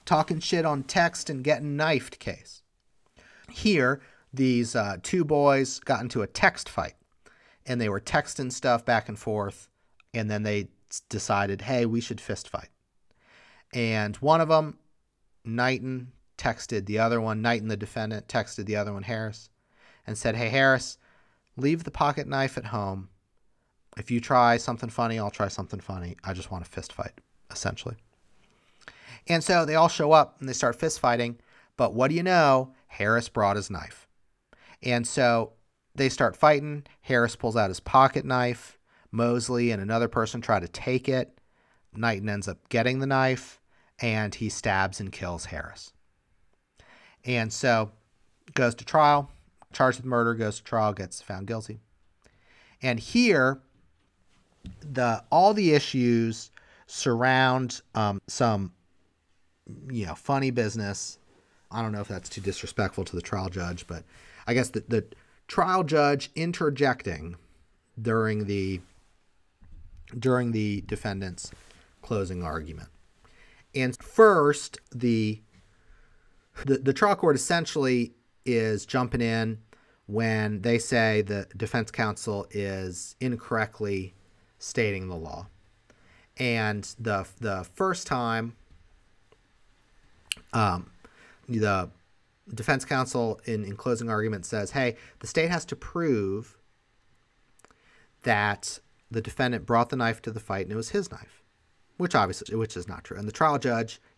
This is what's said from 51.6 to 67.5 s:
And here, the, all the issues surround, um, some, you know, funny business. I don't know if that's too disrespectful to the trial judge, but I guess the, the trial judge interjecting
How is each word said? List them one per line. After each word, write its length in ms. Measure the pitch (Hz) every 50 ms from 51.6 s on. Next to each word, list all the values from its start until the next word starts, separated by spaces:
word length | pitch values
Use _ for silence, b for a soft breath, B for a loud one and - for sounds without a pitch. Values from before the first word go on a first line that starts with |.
| 107 - 110 107 - _ _ _ _ _ _ _ b b b b b b b b b b b b 131
And 160 | 131 117 110
here, 600 | - - - 240 247 226 175 139 127 131 135 131 - _ _ _ _ _ _ _ _ _ _ _ _ _ _ _ _ _ _ _ - - - -
the, 420 | - 147 127 131 123 117 113 - - _
all 240 | 147 165 190 214 214
the 180 | 214 190 160 147
issues 800 | 143 - - - 131 123 120 117 117 113 113 113 - - - b b b b b b b
surround, 960 | - - - - 139 117 117 127 131 131 131 131 127 127 131 127 120 - - - _ -
um, 260 | 110 107 104 101 98 -
some, 460 | - - - 127 113 107 98 98 87 - _ _ _ _ _ _ _ _ _ _ _ _ _ _ _ _ _ _ - - - - 135
you 160 | 123 113 98
know, 80 | 82 85
funny 380 | - - - 139 135 135 131
business. 640 | 120 120 110 104 110 113 104 101 98 - - - - - b b b b b b b b b b
I 100 | 107 113
don't 100 | 113 110
know 100 | 107 104
if 60 | 101
that's 220 | - 98 87 - -
too 120 | - 98
disrespectful 640 | 95 98 92 - - - - - 101 92 - 107 90
to 100 | - -
the 60 | 85
trial 280 | - - 107 95 92 92
judge, 380 | 90 92 87 87 87 - -
but 160 | - 82 82 - B B B B B B B B
I 80 | 113 120
guess 160 | 120 127 -
the, 140 | - 107 -
the 180 | - 120 107 - - b b b b b b b
trial 360 | - - - 160 180 185 185 165
judge 460 | 139 156 147 147 143 143 139 - - _
interjecting 1000 | 156 165 175 170 - 165 147 139 131 143 131 123 - - 98 80 69 80 85 85 - _ _